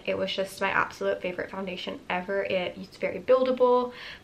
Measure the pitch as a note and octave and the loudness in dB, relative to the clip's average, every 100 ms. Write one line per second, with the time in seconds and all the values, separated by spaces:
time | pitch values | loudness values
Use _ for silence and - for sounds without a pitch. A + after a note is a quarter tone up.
0 | - F#3+ F#3+ G3 F#3+ - F#3+ - - - | -2 -2 0 -2 -4 -2 0 2 0 0
1 | G3 G3+ F3+ F3+ - F#3+ F#3+ F3+ - F#3+ | -2 0 -2 -6 -6 -6 -8 -8 -8 -10
2 | - F3+ F#3 G3 - F#3+ F3+ - F#3+ - | -4 -4 0 -2 0 0 -2 -6 -14 -6
3 | F3+ F#3+ F#3 B3+ B3+ B3 B3 B3 B3 - | -4 -2 4 4 4 4 6 6 2 -6
4 | - - | -14 -16